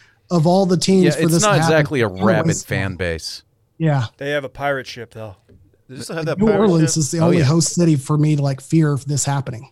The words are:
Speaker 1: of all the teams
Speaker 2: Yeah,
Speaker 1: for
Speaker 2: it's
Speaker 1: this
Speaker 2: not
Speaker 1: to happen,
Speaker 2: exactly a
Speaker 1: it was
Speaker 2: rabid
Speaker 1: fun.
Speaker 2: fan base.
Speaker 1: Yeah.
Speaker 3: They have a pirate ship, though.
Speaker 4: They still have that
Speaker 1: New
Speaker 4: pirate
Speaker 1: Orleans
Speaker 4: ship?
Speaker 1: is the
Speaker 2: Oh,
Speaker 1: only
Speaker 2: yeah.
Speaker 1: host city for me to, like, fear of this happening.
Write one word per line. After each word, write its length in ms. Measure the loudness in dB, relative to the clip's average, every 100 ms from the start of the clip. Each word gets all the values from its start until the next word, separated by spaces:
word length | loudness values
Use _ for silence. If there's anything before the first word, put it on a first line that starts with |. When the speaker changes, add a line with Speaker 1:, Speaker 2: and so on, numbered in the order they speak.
| _ _ -4
Speaker 1:
of 160 | 0 4
all 180 | 4 2
the 120 | 0
teams 260 | 2 4 4
Speaker 2:
Yeah, 60 |
Speaker 1:
for 100 | 2
Speaker 2:
it's 80 | 0
Speaker 1:
this 100 | 2
Speaker 2:
not 60 | 2
Speaker 1:
to 120 | 2
happen, 100 | 4
Speaker 2:
exactly 280 | 2 2 0
a 60 | -2
Speaker 1:
it 60 |
was 80 | 0
Speaker 2:
rabid 340 | 2 2 0 -2
Speaker 1:
fun. 80 | -4
Speaker 2:
fan 300 | -4 -4 -4
base. 480 | -4 -6 -10 -16 _ _ _ -4
Speaker 1:
Yeah. 280 | 0 0 -2 -8
Speaker 3:
They 140 | -6
have 120 | -6
a 60 | -6
pirate 380 | -6 -4 -4 -6
ship, 260 | -14 -16
though. 220 | -14 -16 -18 _ -20 _ _ _
Speaker 4:
They 120 | -16
still 160 | -10 -8
have 100 | -6
that 140 | 0
Speaker 1:
New 80 | 2
Speaker 4:
pirate 120 | 2
Speaker 1:
Orleans 320 | 2 2 2
Speaker 4:
ship? 40 | 0
Speaker 1:
is 100 | -2
the 80 | 0
Speaker 2:
Oh, 60 | 2
Speaker 1:
only 120 | 2
Speaker 2:
yeah. 60 |
Speaker 1:
host 320 | 2 2 0 2
city 200 | 2 2
for 220 | 0 0
me 180 | 0 0
to, 60 |
like, 180 | -2 -6
fear 320 | 0 2 2
of 140 | -2 -4
this 180 | -4
happening. 460 | -2 -4 -6 -12 -16